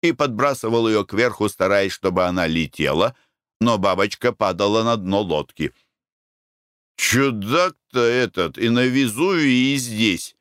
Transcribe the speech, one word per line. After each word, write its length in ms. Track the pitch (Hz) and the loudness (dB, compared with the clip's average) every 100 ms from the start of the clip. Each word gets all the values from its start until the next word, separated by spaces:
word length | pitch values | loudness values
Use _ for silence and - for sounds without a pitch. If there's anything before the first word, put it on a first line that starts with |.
и 100 | 170 | -2
подбрасывал 760 | 156 147 110 139 135 113 117 113 | 0 -2 0 -2 -2 -2 0 2
её 160 | 107 | 0
кверху, 440 | 98 101 120 104 107 | 0 0 -2 0 -4
стараясь, 440 | - 95 101 98 | 0 2 2 0
чтобы 320 | - 95 92 | -2 -2 0
она 220 | 90 90 82 | 0 0 0
летела, 680 | 82 80 - 69 76 113 - _ _ _ - | 0 -2 -2 -2 0 0 -2 _ _ _ -4
но 180 | 113 110 | -2 0
бабочка 540 | 98 92 101 - 123 | 0 0 -2 -2 -4
падала 500 | 113 101 90 104 110 | -2 -2 0 0 0
на 140 | 113 113 | 0 -2
дно 260 | 92 98 | -2 -2
лодки. 500 | 98 76 73 - 76 - _ _ _ _ _ _ _ _ _ _ _ - | -2 -4 -6 -6 -8 -8 _ _ _ _ _ _ _ _ _ _ _ -6
«Чудак-то 1040 | - 120 139 113 98 156 180 - _ 127 | -2 2 0 -2 -2 0 0 -4 _ 0
этот 580 | 117 123 117 - 85 - | 2 2 0 -2 -4 -2
и 100 | 113 | 0
на 180 | 120 127 | 2 2
Везувии, 880 | 127 127 107 180 180 143 127 131 | 2 0 0 0 2 2 2 2
и 20 | 139 | -2
здесь 580 | 120 107 110 85 - _ | -4 0 0 0 -6 _